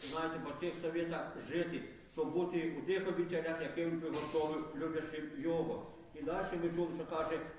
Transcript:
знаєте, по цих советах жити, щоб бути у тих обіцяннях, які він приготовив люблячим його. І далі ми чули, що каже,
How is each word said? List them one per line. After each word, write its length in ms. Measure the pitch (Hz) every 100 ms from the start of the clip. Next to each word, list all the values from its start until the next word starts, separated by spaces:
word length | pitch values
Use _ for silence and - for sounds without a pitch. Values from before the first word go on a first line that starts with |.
| 139
знаєте, 300 | 160 160 165
по 160 | - -
цих 140 | 175
советах 580 | 170 165 165 165 165 - - -
жити, 300 | 170 170 - - - -
щоб 200 | - 139
бути 440 | 165 175 170 160 143
у 40 | 135
тих 220 | 190 185
обіцяннях, 540 | 170 170 170 165 160
які 220 | 156 170
він 160 | 170 165
приготовив 640 | 160 151 151 160 156 156 - 139
люблячим 540 | 160 160 - 156 147 143
його. 480 | 160 165 - - - - -
І 80 | 151
далі 240 | 143 185 185 175
ми 80 | 170
чули, 180 | 170 170
що 220 | 160 160 160
каже, 240 | 160 165 -